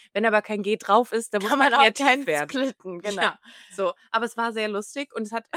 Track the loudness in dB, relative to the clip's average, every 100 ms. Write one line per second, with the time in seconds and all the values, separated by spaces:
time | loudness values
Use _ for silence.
0 | _ -2 2 2 0 -6 -2 -4 4 4
1 | 4 -4 -2 -4 0 2 4 6 4 4
2 | 2 2 0 -2 -2 -2 -4 -6 -12 -8
3 | -6 -2 -2 -2 -18 -20 -18 -4 -4 -4
4 | _ -4 -4 -4 -4 -2 -4 -4 -8 -10
5 | -10 -8 -8 -8 -10